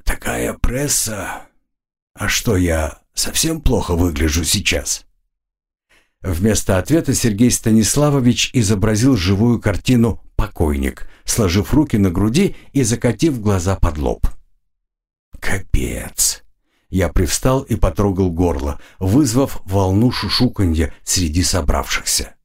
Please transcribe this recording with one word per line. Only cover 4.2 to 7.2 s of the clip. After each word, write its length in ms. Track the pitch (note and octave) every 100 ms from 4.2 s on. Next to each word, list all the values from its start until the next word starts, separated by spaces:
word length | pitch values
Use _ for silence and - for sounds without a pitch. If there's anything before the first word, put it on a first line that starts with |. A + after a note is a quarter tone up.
| D#2+ D2
сейчас?" 600 | D#2 G#2 - D2+ - - - _ _ _ _ _ _ _ _ _ _ _
Вместо 560 | F2+ E2 G#2+ G#2 - F#2+
ответа 360 | E2+ D#3+ D3
Сергей 360 | A2+